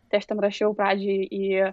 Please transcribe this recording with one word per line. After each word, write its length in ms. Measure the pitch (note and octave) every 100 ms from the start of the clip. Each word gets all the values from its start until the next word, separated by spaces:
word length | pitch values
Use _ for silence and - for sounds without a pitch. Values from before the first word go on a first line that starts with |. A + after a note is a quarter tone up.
| _
tai 120 | G#3
aš 80 | -
ten 120 | G#3+
rašiau 360 | G3+ - G#3+ G#3
pradžiai 480 | G3 G3 G3 G3 F#3+
į 460 | G3 G3 F#3+ F#3+